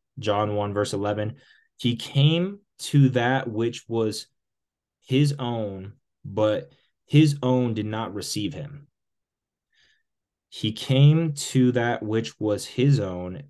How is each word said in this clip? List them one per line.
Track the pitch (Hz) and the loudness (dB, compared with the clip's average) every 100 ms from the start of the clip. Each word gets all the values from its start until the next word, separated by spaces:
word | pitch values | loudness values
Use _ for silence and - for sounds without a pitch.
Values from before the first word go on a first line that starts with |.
| _ - | _ -8
John | 107 101 104 104 | -2 0 0 -2
one, | 101 | -2
verse | 101 104 | -2 -2
eleven, | 101 101 107 107 - _ _ _ _ | -2 -4 -4 -6 -8 _ _ _ _
"He | 120 117 | -2 -2
came | - 143 143 165 185 202 _ _ | -2 2 4 4 -2 -6 _ _
to | - 147 135 | 0 4 4
that | 123 120 131 120 | 4 2 0 -2
which | 107 117 120 - | -4 -4 -6 -6
was | 113 110 107 - _ _ _ _ _ _ _ | -2 -2 -4 -12 _ _ _ _ _ _ _
his | - 131 147 143 | -2 2 2 0
own, | 123 117 107 95 98 - _ _ 101 | -4 -4 -6 -8 -12 -18 _ _ -8
but | 98 107 104 - _ _ _ _ | 0 0 0 -6 _ _ _ _
his | 147 156 143 | 4 4 2
own | 127 127 123 | 0 0 0
did | 107 107 | -2 -4
not | 110 107 | -6 -6
receive | 101 - 104 101 | -8 -8 -6 -6
him." | 87 73 - - _ _ _ _ _ _ _ _ _ _ _ _ _ _ _ _ | -8 -14 -16 -20 _ _ _ _ _ _ _ _ _ _ _ _ _ _ _ _
He | - 107 | -6 -6
came | - - 131 143 160 165 | -6 0 6 6 6 0
to | 143 - 135 123 | -4 -2 2 4
that | 123 117 117 | 2 0 -2
which | 107 110 113 - | -2 -2 -4 -4
was | 107 101 - | -2 -2 -4
his | - 139 127 | 0 2 2
own, | 98 90 90 90 - | 0 -6 -10 -12 -16